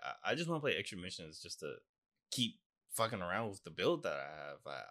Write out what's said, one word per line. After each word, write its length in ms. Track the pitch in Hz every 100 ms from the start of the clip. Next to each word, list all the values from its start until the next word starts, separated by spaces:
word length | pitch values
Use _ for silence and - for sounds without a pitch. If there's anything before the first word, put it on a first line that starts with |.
"I, 300 | 65 - 92
I 20 |
just 140 | 135 165
wanna 120 | 160
play 160 | 143 82
extra 220 | 101 95
missions 420 | 90 - 80 80
just 200 | 85 -
to 160 | 73 - - _ _ _ _
keep 300 | - 117 - _ _ _
fucking 280 | - 113 107
around 280 | 87 98 113
with 120 | 95
the 60 | 85
build 320 | 85 113 165
that 120 | 90 71
I 320 | 69 76 71
have. 180 | 69 -
I, 160 | 69 -